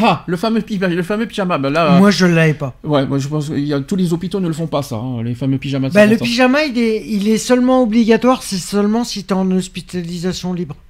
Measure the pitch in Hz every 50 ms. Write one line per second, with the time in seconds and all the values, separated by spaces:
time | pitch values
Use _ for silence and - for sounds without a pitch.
0 | 220 214 - - - 165 180 170 233 226 226 214 214 - 220 175 196 180 165 180
1 | 170 185 208 214 233 - - 214 190 180 180 - 135 139 147 165 170 147 139 139
2 | 196 208 196 151 185 175 170 165 160 156 147 - 147 127 - - - 160 147 139
3 | 139 131 139 139 131 139 151 151 143 151 156 135 143 147 143 143 139 - 202 190
4 | 185 160 175 170 190 175 - 196 185 170 160 156 165 156 156 143 139 - 156 107
5 | 123 131 123 117 113 120 120 120 143 135 135 131 - 139 139 135 131 135 180 208
6 | 214 214 226 220 233 240 233 240 254 254 262 294 311 294 220 247 233 226 220 214
7 | - 196 220 196 196 220 220 214 - - 247 254 247 254 262 254 254 208 214 240
8 | 226 214 226 220 233 247 262 254 - - 196 180 - - 196 202 202 208 214 233
9 | 240 233 - 202 - - 190 190 190 185 185 185 185 185 - 185 - - - 180
10 | 165 165 180 170 165 185 170 - - 180 180 170 180 135 - - -